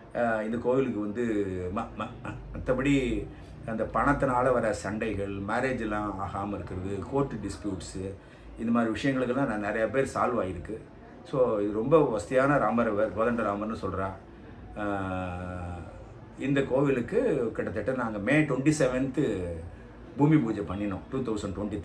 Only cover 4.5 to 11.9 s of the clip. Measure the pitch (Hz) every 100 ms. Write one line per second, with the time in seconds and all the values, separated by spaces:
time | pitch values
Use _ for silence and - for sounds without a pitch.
4.5 | 120 110 101 101 107 113 101 98 98 98
5.5 | 117 131 117 107 107 104 95 95 98 104
6.5 | 95 87 92 95 98 - 139 135 113 98
7.5 | - 104 92 - - 95 98 - - -
8.5 | - 113 117 113 104 139 131 123 127 131
9.5 | 107 101 113 110 131 135 101 113 113 92
10.5 | 85 80 110 - - - - - 127 120
11.5 | 107 104 104 131